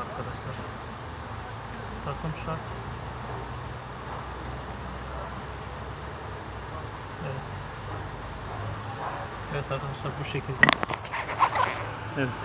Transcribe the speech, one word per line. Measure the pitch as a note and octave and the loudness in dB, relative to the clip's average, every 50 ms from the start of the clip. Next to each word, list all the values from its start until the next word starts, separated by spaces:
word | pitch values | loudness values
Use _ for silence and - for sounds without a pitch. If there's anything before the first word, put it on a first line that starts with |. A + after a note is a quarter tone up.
| B2 | 0
arkadaşlar. | B2+ C3+ B2 A#2 B2 A2+ - - - - A2+ A2+ A2+ A2 - - - - - - - - - - - - - - - - - - - - - - - - - - | -2 -2 -2 -2 -2 -2 -4 -4 -4 -4 -4 -4 -4 -4 -4 -6 -6 -6 -6 -6 -6 -6 -6 -4 -4 -4 -4 -4 -4 -4 -4 -4 -4 -4 -4 -4 -4 -4 -2 -2
Takım | D#3 C3+ - - D#3+ D#3 - - | -2 -2 0 0 0 0 0 0
şart. | E3 D#3+ D#3+ - - - - - - - - - - - - - - - - - - - - - - - - - - - - - - C#3+ C#3+ - - - - - - - - - - - - - - - - - C2 C2 C2+ - - - C2+ C#2 C#2+ C#2+ - - - - - - - - - - - - - - - - - - - - - - - - - - - - - - - - - E3 | 0 0 0 -2 -4 -4 -4 -4 -4 -4 -4 -4 -4 -4 -4 -4 -2 -2 -2 -2 -2 -4 -4 -4 -4 -4 -6 -6 -6 -6 -6 -4 -4 -4 -4 -4 -4 -4 -4 -4 -4 -4 -4 -4 -4 -4 -4 -4 -4 -4 -4 -4 -4 -2 -2 -2 -2 -4 -4 -4 -4 -4 -4 -4 -6 -4 -4 -4 -4 -4 -4 -4 -6 -6 -4 -4 -4 -4 -4 -4 -6 -6 -6 -4 -4 -4 -4 -4 -4 -4 -4 -6 -6 -4 -2 -2
Evet. | C#3+ C3+ C#3 C#3+ - - - - - - - - - G2+ G2+ - - - - - - - - - G#2 G#2 G2+ G#2 G#2 G#2 G#2 - - - - - - - - - - - - - - D3 | 0 0 -2 -2 -2 -4 -4 -4 -4 -4 -4 -4 -2 -2 -2 -2 -2 -4 -4 -4 -4 -4 -4 -4 -4 -2 -2 0 0 0 -2 -2 -2 -2 -2 -2 0 0 -2 -2 -4 -4 -4 -2 0 0
Evet | C#3+ C#3 - | 0 2 2
arkadaşlar, | C#3 C3+ C#3+ C#3 C#3 - - C#3+ C3+ - | 0 0 0 0 -2 0 -2 -2 0 0
bu | C#3 | -2
şekilde. | - - C#3 - - C3 B2+ - - - - - - - - - - - - - - - - - - - - - - G#2+ G#2 A2 G#2+ - - - - - | 0 0 0 0 2 10 10 12 12 12 8 4 0 0 -2 -2 -2 -2 -2 0 2 6 8 8 8 8 6 4 4 4 0 0 -2 -2 -2 -4 -2 2
Evet. | D3 C3+ B2+ A2+ - | 4 4 4 4 0